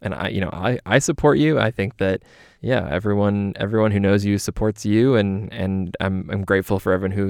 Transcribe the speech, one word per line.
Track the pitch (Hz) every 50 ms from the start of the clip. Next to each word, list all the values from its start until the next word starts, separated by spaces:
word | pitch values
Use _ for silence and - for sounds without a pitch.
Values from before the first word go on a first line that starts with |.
And | - 101 82
I, | - 92 -
you | 110 98
know, | 95 80
I, | - 87 92 117 127 - -
I | 90 107 139
support | - - 151 - - 147 139 139
you. | 151 156 156 127
I | 107 110
think | - - 98 107 - -
that, | 98 95 92 92 - - - - - - _ _
yeah, | - 110 131 110 95 -
everyone, | 73 90 110 104 101 101 101 101 101 101 101 98 90 -
everyone | 98 101 113 110 107 110
who | 101 101
knows | 98 98 101 104 101
you | 101 101 98
supports | - - - - 110 110 104 - -
you, | 107 104 110 120 135 131
and, | 110 101 98 95 101 107 - -
and | - 92 95 95 95 92 85 - -
I'm, | - 95 95 92 - -
I'm | 90 101 95
grateful | - 98 95 92 - 104 95
for | - 95 92
everyone | 92 98 95 98
who | 104 98 95